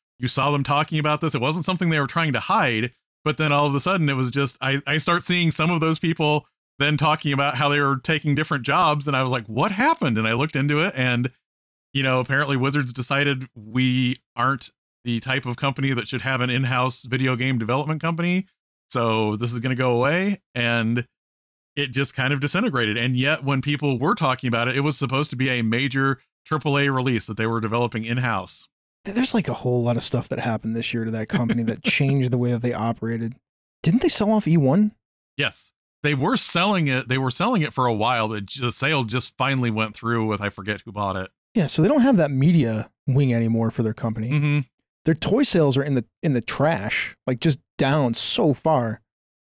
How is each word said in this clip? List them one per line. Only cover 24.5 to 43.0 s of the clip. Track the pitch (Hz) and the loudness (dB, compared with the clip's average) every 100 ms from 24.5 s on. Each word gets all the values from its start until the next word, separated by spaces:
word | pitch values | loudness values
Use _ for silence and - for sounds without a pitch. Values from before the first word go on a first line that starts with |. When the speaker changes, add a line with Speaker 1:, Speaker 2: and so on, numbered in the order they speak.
| 117 120 | 0 0
Speaker 1:
it, | 131 | 0
it | |
was | 147 147 | 0 0
supposed | 131 131 151 | -2 -2 -2
to | 127 | -2
be | 131 | -2
a | 123 | 0
major | 113 117 135 135 135 135 _ _ - | 0 0 0 0 0 -2 _ _ -6
triple | 156 151 143 | -4 0 2
A | 143 | 2
release | 131 127 117 - | 2 0 0 -2
that | 110 | -2
they | 110 | -2
were | 113 | 0
developing | 107 117 120 113 113 | 0 0 0 -2 -4
in-house. | 120 123 101 92 - - _ _ _ - | -2 0 -2 -4 -10 -16 _ _ _ -6
Speaker 2:
Th-, | 208 | -2
there's, | 254 | 0
like, | 226 151 | 0 -2
a | |
whole | 107 127 123 | -2 -2 0
lot | 120 117 | 0 0
of | |
stuff | - 123 - | -2 -2 -4
that | 135 | -4
happened | 127 110 113 113 | -4 -4 -4 -4
this | 113 | -4
year | 120 113 | -4 -4
to | |
that | 110 110 | -4 -2
company | 202 117 120 | 0 0 0
that | 113 110 | -2 -2
Speaker 1:
<laughs> | |
Speaker 2:
changed | - - 139 139 123 | -2 0 2 2 0
the | 123 | 0
way | 123 | 0
that | 120 | 0
they | 120 | -2
operated. | 120 113 113 113 117 113 - _ _ _ _ | -2 -2 -4 -4 -4 -6 -8 _ _ _ _
Didn't | 165 208 | 0 2
they | 349 | 2
sell | - 214 | 2 2
off | 220 156 | 2 4
E | 165 | 4
one? | 135 170 214 - _ _ _ - | 4 4 2 -2 _ _ _ -4
Speaker 1:
Yes. | 139 - - - _ _ | -4 -4 -14 -20 _ _
They | 147 143 | 0 2
were | 160 254 | 2 2
selling | - 165 190 196 147 | 2 2 2 2 2
it, | 131 120 | 0 0
they | 131 | 0
were | 131 | 0
selling | - 202 240 | 0 0 2
it | 147 | 0
for | - 123 | 0 0
a | |
while. | 110 113 123 110 | 2 2 2 0
The | 107 | -4
j-, | 101 135 | -8 -6
the | 123 | -4
sale | 107 151 151 | -2 0 0
just | 113 123 - - | 0 -2 -4 -2
finally | 127 135 120 | -2 0 0
went | 107 110 107 | 0 -4 -4
through | 117 117 110 | -2 0 0
with, | 101 | -2
I | 101 | -4
forget | 101 98 101 | -4 -6 -6
who | - | -8
bought | 101 101 95 | -6 -4 -4
it. | 92 _ _ | -6 _ _
Speaker 2:
Yeah, | 226 147 | -2 0
so | - | 2
they | 180 | 2
don't | 294 | 4
have | 247 214 | 4 4
that | 147 | 2
media | 131 151 170 113 110 - _ | 2 4 4 2 -2 -6 _